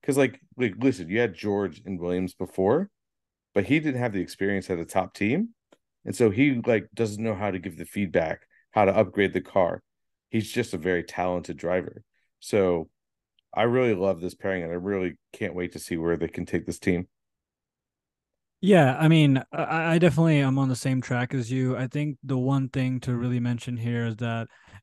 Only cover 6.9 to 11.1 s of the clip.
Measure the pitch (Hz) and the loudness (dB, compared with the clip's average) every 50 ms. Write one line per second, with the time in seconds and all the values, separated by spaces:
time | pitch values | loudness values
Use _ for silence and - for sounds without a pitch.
6.9 | - - 117 107 104 104 113 113 107 92 104 101 92 95 82 98 82 78 85 - | -4 -4 -4 -4 -4 -4 -4 -4 -4 -4 -4 -4 -4 -4 -6 -10 -12 -12 -14 -10
7.9 | - 104 101 87 78 90 82 80 82 - _ _ _ _ _ _ - 107 104 95 | -6 -4 -4 0 0 0 0 0 -2 -8 _ _ _ _ _ _ 0 2 4 4
8.9 | 95 107 107 92 - 104 101 92 80 90 - - - 101 90 85 87 85 - _ | 4 4 2 2 2 0 0 0 0 -2 -4 -2 0 2 2 2 0 -4 -12 _
9.9 | _ _ _ _ _ _ _ _ - 113 107 - - 120 117 - - 85 78 92 | _ _ _ _ _ _ _ _ -4 -4 -4 -4 -4 -4 -4 -4 -4 -6 -2 0
10.9 | 90 87 82 - | 0 -2 -2 -4